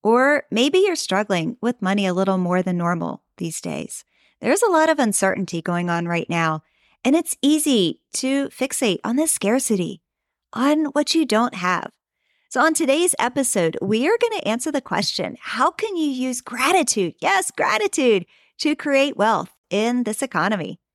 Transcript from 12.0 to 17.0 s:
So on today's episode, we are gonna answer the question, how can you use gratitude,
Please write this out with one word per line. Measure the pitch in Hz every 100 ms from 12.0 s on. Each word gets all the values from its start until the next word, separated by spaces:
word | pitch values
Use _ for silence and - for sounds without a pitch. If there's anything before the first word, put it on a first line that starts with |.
| _ _ _ _ _
So | 247
on | 311
today's | 311 302 285 349 -
episode, | 240 247 262 208 165 -
we | 190 220 285
are | 466
gonna | 480 427
answer | - 233 320
the | 285
question, | - 165 - - 95 -
how | - 208 285
can | - 440 359
you | 302
use | 254 254 247
gratitude, | - 233 262 370 269 -